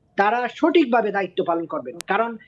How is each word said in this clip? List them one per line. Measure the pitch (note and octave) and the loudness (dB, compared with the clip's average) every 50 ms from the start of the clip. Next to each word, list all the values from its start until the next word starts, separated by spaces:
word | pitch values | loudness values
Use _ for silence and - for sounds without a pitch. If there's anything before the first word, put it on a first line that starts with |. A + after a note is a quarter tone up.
| _ _ - | _ _ 0
তারা | G3 G3 G#3+ A#3 B3 B3 A#3 - | 0 2 2 2 0 -2 -4 -4
সঠিকভাবে | - D4 E4+ E4+ E4+ C#4+ A#3 B3 A3+ G#3+ G#3 | 0 2 4 4 4 4 4 2 2 2 2
দায়িত্ব | F#3+ G3 F#3+ - - G3 - | 0 -2 -4 -4 -4 -4 -2
পালন | F3 E3 E3+ E3 | 0 0 -2 -2
করবেন। | - D#3+ D3 C#3 - E3 E3+ - | -6 -8 -8 -8 -10 -10 -10 -4
কারণ | - F#3+ G#3+ A3+ A#3 A3+ A3 - | -2 0 0 0 -2 -4 -12 -18